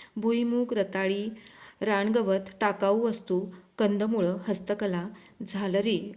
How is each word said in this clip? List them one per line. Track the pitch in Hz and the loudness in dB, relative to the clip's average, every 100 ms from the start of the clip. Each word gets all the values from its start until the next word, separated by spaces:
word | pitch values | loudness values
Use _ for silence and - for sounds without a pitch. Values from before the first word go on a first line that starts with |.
| - - | -12 -2
भुईमूग, | 220 233 240 240 240 | 0 2 2 0 0
रताळी, | 220 190 190 190 202 214 220 - - - - | 0 0 0 0 0 -4 -10 -16 -20 -20 -4
रानगवत, | 214 202 208 226 196 190 190 - | 0 2 2 2 2 0 -2 -2
टाकाऊ | 214 196 196 214 | 0 2 2 4
वस्तू, | 233 220 - 185 196 - - - | 2 -2 -2 -2 -2 -10 -12 0
कंदमुळं, | 214 202 214 226 180 190 202 | 0 2 0 2 0 0 -2
हस्तकला, | 185 - 208 202 175 190 - - - 190 | -2 -2 -2 -2 -2 -6 -12 -20 -10 -6
झालरी, | 196 202 190 214 196 - | -2 0 0 2 0 -2